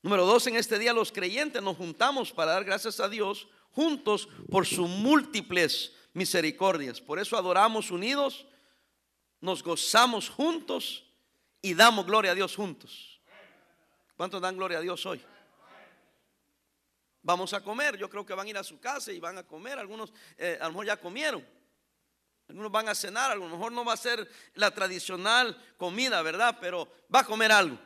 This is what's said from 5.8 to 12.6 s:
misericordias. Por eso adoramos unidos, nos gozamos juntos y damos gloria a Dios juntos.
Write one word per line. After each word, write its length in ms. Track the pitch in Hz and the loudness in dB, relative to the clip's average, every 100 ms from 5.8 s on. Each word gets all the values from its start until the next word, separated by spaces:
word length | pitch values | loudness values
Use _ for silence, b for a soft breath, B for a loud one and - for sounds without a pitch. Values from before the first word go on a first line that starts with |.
| - b b | -6 b b
misericordias. 880 | - 185 180 156 - 190 170 135 117 | -6 0 2 0 2 2 2 -2 -10
Por 200 | - 156 | -8 -6
eso 180 | 202 226 | -2 -2
adoramos 540 | 180 180 220 220 - | 2 6 6 4 -4
unidos, 540 | 175 208 285 277 - - b b b b b _ _ _ _ | -4 -2 0 -2 -4 -18 b b b b b _ _ _ _
nos 240 | 170 175 | -6 -4
gozamos 680 | 170 165 - 220 247 220 - | -4 -4 4 6 6 2 -6
juntos 760 | - 302 330 - 262 - - _ _ _ _ _ _ | -2 -2 -2 -4 -6 -6 -10 _ _ _ _ _ _
y 140 | 190 165 | -6 6
damos 300 | 226 220 175 | 6 6 2
gloria 260 | 214 196 | 2 2
a 40 | 180 | 0
Dios 200 | 190 | -2
juntos. 680 | - | -2